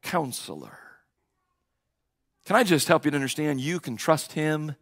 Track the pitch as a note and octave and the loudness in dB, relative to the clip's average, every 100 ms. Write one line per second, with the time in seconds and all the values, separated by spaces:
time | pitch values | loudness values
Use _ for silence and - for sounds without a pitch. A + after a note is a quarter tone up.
0 | - F3+ C#3+ A#2 - D2+ A#1 - - - | -2 -2 -2 -6 -10 -14 -14 -20 -20 -20
1 | _ _ _ _ _ _ _ _ _ _ | _ _ _ _ _ _ _ _ _ _
2 | _ _ _ _ - G#3 A#3 D#3+ - E3 | _ _ _ _ 2 4 6 4 4 4
3 | C#3+ C#3+ C3+ - D3+ C#3 C#3 F3 - A2+ | 4 0 -2 -2 -2 -2 -2 -4 -6 -6
4 | - D#3 - - D#3 D3+ D3+ C#3+ | 0 0 0 -4 -2 -2 -4 -10